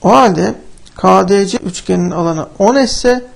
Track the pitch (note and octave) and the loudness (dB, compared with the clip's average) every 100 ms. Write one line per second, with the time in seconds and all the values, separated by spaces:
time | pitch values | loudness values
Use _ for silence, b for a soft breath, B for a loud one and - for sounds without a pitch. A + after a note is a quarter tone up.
0 | E3+ B3 B3 D#3+ F#3+ A#3+ - - - - | 2 4 4 2 -2 -6 -14 -20 -20 -4
1 | F#3 F#3+ F#3 G3+ G3 - - F3 - F3+ | 2 2 2 0 0 -4 -6 -10 -4 -2
2 | F3 E3+ E3 D#3+ - - G3+ C#4 A#3+ - | -2 -2 -4 -4 -8 0 2 2 0 0
3 | B3 B3 B3 | 0 0 -4